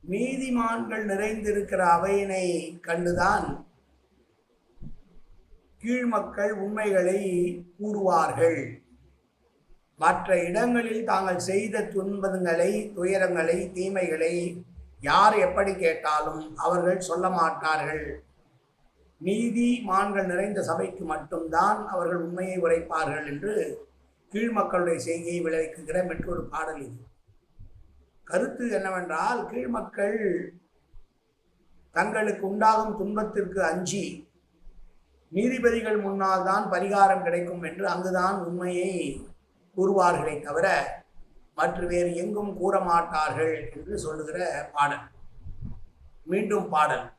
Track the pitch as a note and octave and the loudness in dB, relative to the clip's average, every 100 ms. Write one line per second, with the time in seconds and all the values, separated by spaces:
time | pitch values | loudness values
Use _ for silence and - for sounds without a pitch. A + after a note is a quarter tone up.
0 | E3+ F#3 B3 C4 C4 B3 A3+ A3+ A3 G#3+ | -6 -4 -2 -4 -2 0 0 -2 -4 -4
1 | G#3 G3 G#3+ A3 G#3 G3+ G3 F#3+ F3+ E3+ | -2 -2 -2 -2 -2 -2 -2 2 4 4
2 | F#3 G3 G3 F#3+ F3+ E3+ E3+ F3 - E3+ | 4 2 0 0 0 -2 -4 -12 -4 -2
3 | F3 F3 F3+ G#3 - - - _ _ _ | 0 2 4 2 0 -8 -12 _ _ _
4 | _ _ _ _ _ _ _ - D3 - | _ _ _ _ _ _ _ -16 -14 -14
5 | - - - - _ - _ _ A3 B3 | -16 -20 -20 -20 _ -20 _ _ -4 -2
6 | A#3+ G#3+ - - G3+ G#3 G3 G#3+ G#3+ F#3+ | 0 0 -2 -2 -2 0 -4 -2 2 4
7 | F3+ G3 G3+ F3+ F3 F3 - _ G#3 G#3 | 4 2 0 0 0 -2 -12 _ -4 0
8 | F#3+ E3+ D#3+ - E3 D3+ B2 - _ - | 4 4 2 4 4 4 -4 -10 _ -20
9 | _ _ _ _ _ _ _ - _ _ | _ _ _ _ _ _ _ -20 _ _
10 | D#3+ F3+ G3 F3+ E3+ G3 A#3+ A#3+ A3+ A3 | 4 4 2 2 4 2 2 2 0 -2
11 | G3 F#3+ F#3+ F3+ - F#3+ G#3+ G#3+ G#3 G3+ | 0 0 2 -2 0 0 0 -2 -2 -2
12 | F#3+ G3 F#3+ F#3 F3+ B3 B3+ G#3+ G#3 F3+ | -2 -2 -2 0 0 2 2 2 -4 -4
13 | F3+ F#3+ F3+ F3 D#3+ F3 F#3+ F3+ F#3+ G3 | 0 2 2 2 2 2 0 -4 -2 0
14 | E3+ D#3+ E3 F3 F3 - - - - - | 0 0 0 0 -4 -6 -14 -20 -20 -8
15 | C#3 E3+ G#3 G#3+ F3+ G3+ G3 F#3 E3 D#3+ | 2 8 8 6 2 2 0 2 0 2
16 | D#3 D3+ D#3 D#3 D#3 - D#3+ F3 F3 F3+ | 0 0 0 -6 -10 -2 0 2 2 0
17 | F3 F3 F#3 F3+ D#3+ D#3 D#3+ D#3 D3 D#3 | -2 -2 0 2 0 0 0 0 0 -4
18 | D3+ - _ _ _ _ _ _ _ _ | -6 -12 _ _ _ _ _ _ _ _
19 | _ _ F3 A3 A#3 A3+ A#3+ A#3+ G3+ F#3+ | _ _ -2 0 0 2 2 2 2 2
20 | G3+ G3 F#3 F3+ G#3 G3+ D#3+ E3 F#3+ - | 2 0 0 0 0 -2 -2 -2 -2 -6
21 | D#3+ D#3 D3 F3 D#3+ D#3+ G3 G#3+ G#3 F#3 | -6 -6 -4 -6 0 2 4 2 -2 -2
22 | E3+ F3 E3+ F3+ F#3 F#3 E3 E3 E3 D#3+ | -2 -2 -4 -4 -4 0 2 2 0 -4
23 | D3+ D3+ C#3+ C#3+ G3 G#3+ - - - _ | -2 -4 -6 -6 -4 -2 -4 -6 -16 _
24 | _ _ _ G#3 A#3 G#3 F#3 F#3 F3 D#3+ | _ _ _ -2 0 0 0 2 2 0
25 | - E3+ E3+ F3 D#3+ D#3+ D#3+ - D3+ F3+ | -2 -4 -4 -2 0 0 -2 -6 -4 -2
26 | F3+ D#3+ - E3 - D3 D#3 D3+ C3 A#2 | -2 -4 -4 -4 -6 -6 -6 -8 -12 -14
27 | - _ _ _ _ _ - - - - | -20 _ _ _ _ _ -20 -20 -20 -20
28 | _ _ - F3+ A#3+ - A#3+ G3 F#3+ F#3 | _ _ -2 0 0 -4 -2 -2 -2 -4
29 | - D#3 G3 A#3+ G#3+ A#3+ B3 A3+ F#3 G#3 | -4 0 0 0 -4 -6 -4 -4 -4 -2
30 | G3+ A3+ G3+ F3 F#3 - _ _ _ - | -2 0 0 -2 -4 -14 _ _ _ -20
31 | - _ _ _ _ _ _ - _ D#3+ | -20 _ _ _ _ _ _ -20 _ -2
32 | G3+ A3 G#3+ - G3 G#3 A3 A3 A3 G3+ | 0 2 0 0 -2 4 6 6 2 -2
33 | G3 G#3 G#3 G#3 F#3 F#3+ E3 E3+ F#3 G3 | -2 -2 -2 -2 -4 0 0 0 -2 -4
34 | F3 F3 - _ _ _ - - - - | -4 -10 -18 _ _ _ -20 -20 -20 -20
35 | _ _ _ E3+ B3 A#3+ A#3 A3+ G#3+ G#3 | _ _ _ 0 0 2 2 2 0 0
36 | G3 G3 F#3+ F#3+ F#3 G3 F#3 F3+ G3 G3+ | 0 0 2 2 2 0 2 0 2 6
37 | G3 F#3+ E3+ F3 F3 F3 D#3+ F3+ G3 F3 | 6 6 2 0 -2 -6 -8 -4 -2 -2
38 | F3+ F3+ F3+ G3+ E3+ F3+ F3+ F3+ F#3 F3+ | 0 2 2 0 -4 -4 -4 -2 -2 -2
39 | C#3+ - - - _ _ _ - F#3+ F#3+ | -4 -8 -12 -20 _ _ _ 0 2 4
40 | F3 F3 D#3 D3 D3 D3+ F#3+ D#3+ C3+ - | 4 4 0 -4 -4 0 2 2 0 -8
41 | _ - - - _ - E3+ F3 F3 F3 | _ -20 -20 -20 _ 0 0 0 -2 0
42 | F3 E3+ G3+ G3+ G3+ F3 F#3 G3 F3+ E3+ | 0 0 -4 -4 -4 -2 2 2 4 2
43 | E3+ D#3 D3+ D3+ D#3+ D#3 D3 D3+ D#3 G#3 | 2 0 -2 0 0 0 -6 -12 -8 -6
44 | D#3 D#3 D3+ F3 F3 D3 - D3 C#3+ A#2 | -6 -6 -6 -4 -4 -4 -6 0 0 0
45 | - - - - - - - - - _ | -8 -18 -18 -16 -12 -10 -10 -10 -14 _
46 | - - - F#3+ G#3+ G#3 F3+ D#3 D3 B2+ | -20 -20 -2 -2 2 0 2 2 4 2
47 | - | -4